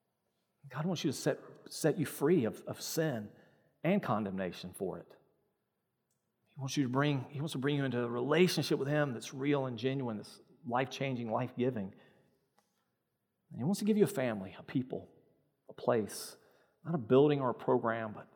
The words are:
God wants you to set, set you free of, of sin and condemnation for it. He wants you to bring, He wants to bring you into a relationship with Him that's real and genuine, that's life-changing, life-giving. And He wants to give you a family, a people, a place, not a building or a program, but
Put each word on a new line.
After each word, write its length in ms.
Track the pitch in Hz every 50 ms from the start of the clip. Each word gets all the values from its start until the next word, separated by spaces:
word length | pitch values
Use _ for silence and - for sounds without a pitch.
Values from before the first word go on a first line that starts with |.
| _ _ _ _ _ _ _ _ _ _ _ _ _ 139 -
God 120 | 135 156
wants 180 | 185 180 - -
you 60 | 160
to 60 | 123
set, 220 | - - 156 143 - - - - - - -
set 300 | - - - 160 - -
you 80 | 151
free 400 | - - - 135 143 180 175 117
of, 160 | 107 - - -
of 140 | - - -
sin 480 | - - - - 160 156 131 113 104 104 - - - _ _ _ _ _ _ _ -
and 180 | 156 196 208 -
condemnation 680 | - 120 104 110 98 92 95 95 90 87 - - 90 90 -
for 200 | 98 90 85 85
it. 80 | - - - - _ _ _ _ _ _ _ _ _ _ _ _ _ _ _ _ _ _ _ _ _ _ _ _ _ _ _
He 40 | 147
wants 200 | 135 131 - 151
you 60 | 143
to 40 | 123
bring, 380 | 123 135 143 147 143 135 120 -
He 120 | - 135
wants 120 | 147 165 -
to 60 | 139
bring 180 | 123 147 147
you 80 | 143 139
into 180 | 131 120 120 120
a 60 | 120
relationship 720 | 120 123 123 135 151 160 185 175 - - 147 - 165 -
with 100 | 135 135
Him 240 | 147 151 147 139 120
that's 220 | 110 - - -
real 320 | 135 135 143 143 143 135
and 100 | 131 120
genuine, 400 | 110 113 131 135 139 131 120 110
that's 240 | 104 - - - - - _ - _ -
life-changing, 640 | 120 117 123 135 127 - - 135 139 127 117 120 113
life-giving. 640 | 110 120 127 123 - - 120 131 127 110 98 95 - - - - _ _ _ _ _ _ _ _ _ _ _ _ _ _ _ _ _ _ _ _ _ _ _ _ _ _ _ _ 156
And 60 | -
He 40 | 117
wants 180 | 160 202 -
to 40 | 220
give 140 | 208 220 208
you 60 | 202
a 20 |
family, 500 | - - - 131 123 110 101 95 95 - -
a 40 | -
people, 440 | - - 139 127 - - - 92 - _ _ _ _ _ _ _ _ _ _ _ -
a 60 | -
place, 600 | - - - 123 117 104 - - - - - - - _ _ _ _ _ _ _ _ _
not 120 | 139 165
a 40 | 156
building 440 | 113 104 127 131 143 151 147 139 135
or 80 | 123
a 40 | 113
program, 580 | - - - 131 123 117 113 113 113 113 107 104
but 120 | - - - _